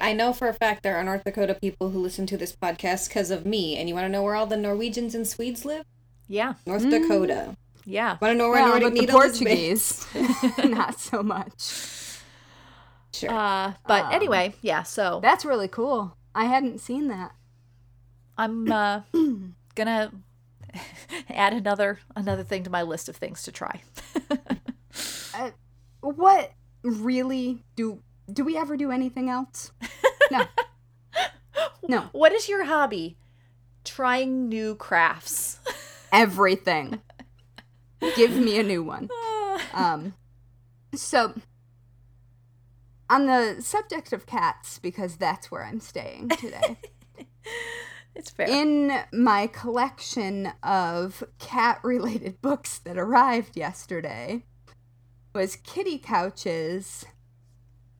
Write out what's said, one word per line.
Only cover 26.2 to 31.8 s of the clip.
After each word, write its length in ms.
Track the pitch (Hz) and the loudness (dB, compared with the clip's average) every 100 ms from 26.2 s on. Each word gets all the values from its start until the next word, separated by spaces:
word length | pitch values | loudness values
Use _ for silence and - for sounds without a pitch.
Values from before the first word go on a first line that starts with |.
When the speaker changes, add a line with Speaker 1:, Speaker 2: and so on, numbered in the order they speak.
| 381 381 - - - _ | 6 6 4 -8 -20 _
Speaker 3:
really 800 | 247 214 226 254 262 262 247 240 - - | -4 -2 0 0 0 -2 -4 -6 -10 -6
do, 260 | 220 196 - _ - | -6 -6 -16 _ -10
do 100 | 208 | -4
we 140 | 277 320 | -2 -2
ever 180 | 294 294 | -2 -2
do 160 | 277 | -2
anything 380 | 254 254 254 254 | -2 -4 -4 -4
else? 420 | 254 262 - - - 233 - 523 - 571 | -4 -6 -12 -16 -14 -16 0 2 4 4
No. 140 | 254 - | 4 0
Speaker 2:
<laughs> 1400 | - 494 _ _ _ _ 659 740 - _ 571 640 - | -2 -4 _ _ _ _ -4 -4 -6 _ -4 -4 -4